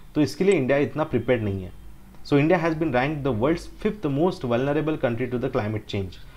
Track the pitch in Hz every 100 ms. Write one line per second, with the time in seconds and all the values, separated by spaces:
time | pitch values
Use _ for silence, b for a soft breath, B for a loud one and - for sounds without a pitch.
0 | B 151 139 - 196 180 127 143 131 147
1 | 156 123 117 123 104 98 90 - - -
2 | - - - 143 151 180 165 156 160 123
3 | 139 156 135 110 131 165 - - 214 214
4 | 147 135 180 180 123 117 139 147 151 156
5 | 123 117 127 120 131 131 104 107 - 104
6 | 92 - B